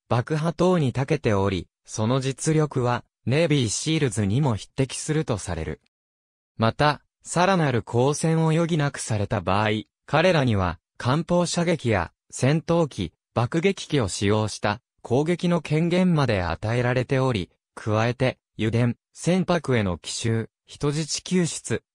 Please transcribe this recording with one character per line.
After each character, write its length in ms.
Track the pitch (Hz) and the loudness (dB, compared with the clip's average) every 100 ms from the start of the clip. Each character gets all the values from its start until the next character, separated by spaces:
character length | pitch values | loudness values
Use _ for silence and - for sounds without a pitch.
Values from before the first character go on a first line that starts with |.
| _ | _
爆 260 | 117 - | -2 0
破 200 | 156 160 | -2 -2
等 240 | - 175 180 | 2 2 4
に 160 | 135 | 0
長 100 | 123 | -2
け 140 | 135 147 | -2 -2
て 160 | - | 0
お 160 | 101 98 | 2 0
り、 180 | 95 - _ | -2 -6 _
そ 220 | - - 107 | -14 -4 0
の 140 | 135 | 0
実 340 | 131 131 160 | -2 -4 0
力 280 | 156 147 143 | 2 0 0
は、 220 | 120 120 - _ - | -2 -2 -6 _ -2
ネ 180 | 139 | 0
イ 40 | 165 | 2
ビ 180 | 147 113 | 2 0
ー 20 | |
シ 300 | - - 160 | -2 -2 0
ー 20 | |
ル 80 | 139 | 0
ズ 160 | 113 | 0
に 160 | 101 113 | 0 2
も 160 | 147 104 | 2 0
匹 140 | - | -6
敵 260 | - 135 - | -4 -4 -4
す 160 | - | -4
る 140 | 156 151 | -2 -2
と 100 | 104 | -4
さ 180 | - | -4
れ 120 | 80 78 | -6 -6
る。 160 | 71 _ _ _ _ _ _ _ - | -8 _ _ _ _ _ _ _ -2
ま 160 | 113 | -2
た、 300 | - 147 135 _ _ | 2 0 0 _ _
さ 220 | - 165 | -6 0
ら 140 | 180 185 | 2 2
な 120 | 147 | 2
る 120 | 120 | 0
抗 320 | - 117 131 | 0 0 2
戦 320 | 147 165 160 160 | 2 0 2 2
を 40 | |
余 160 | 156 170 | 2 0
儀 120 | 165 | 0
な 120 | 143 | -2
く 80 | - | -4
さ 200 | - 107 | -4 -4
れ 80 | 101 | -2
た 160 | 104 | -2
場 200 | 87 98 | 0 0
合、 60 | 107 110 - _ - | 2 -2 -6 _ -2
彼 260 | 147 180 | 2 4
ら 140 | 165 127 | 4 2
に 100 | 104 | 2
は、 220 | 90 82 _ _ | 0 -4 _ _
艦 220 | 120 147 | -2 0
砲 240 | 165 175 175 | 0 0 0
射 180 | - | 0
撃 260 | 170 175 120 | 0 0 0
や、 200 | 101 82 - _ | 0 -2 -10 _
戦 320 | - 127 160 | -2 2 2
闘 280 | - 170 156 | 2 0 0
機、 240 | - 85 - _ | -2 -6 -8 _
爆 280 | - 117 165 | -2 0 0
撃 260 | 185 190 - | 0 -2 -2
機 140 | 143 | -2
を 80 | 101 | 0
使 180 | - 101 | 0 2
用 220 | 107 107 | 2 0
し 100 | - | -2
た、 220 | 107 107 _ _ | -4 -4 _ _
攻 220 | - 139 | -2 0
撃 260 | 156 175 175 | 0 0 0
の 120 | 170 | -2
権 280 | - 151 170 | 0 0 0
限 260 | 180 185 | 2 2
ま 120 | 160 131 | 2 2
で 160 | 101 | 0
与 340 | 87 82 104 120 | -2 -4 -2 -2
え 60 | |
ら 100 | 123 | 0
れ 120 | 127 | 0
て 160 | 123 135 | 0 0
お 120 | 131 | 0
り、 180 | 107 85 _ _ - | -2 -4 _ _ -10
加 320 | - 107 113 | -2 0 0
え 60 | |
て、 240 | 120 127 - _ - | 0 -2 -2 _ -4
油 300 | 110 117 120 | 0 2 0
田、 60 | 113 _ | -2 _
船 320 | - - 185 170 | -6 0 0 2
舶 300 | 170 - 123 | 0 2 0
へ 80 | |
の 140 | 101 87 | 2 -2
奇 120 | - | -6
襲、 380 | - 117 113 110 _ _ | -6 -2 -2 -4 _ _
人 240 | - 143 | -4 -2
質 300 | 147 156 - | -2 -4 -8
救 240 | - 185 165 | -2 0 0
出、 380 | - - 117 - | -4 -6 -6 -6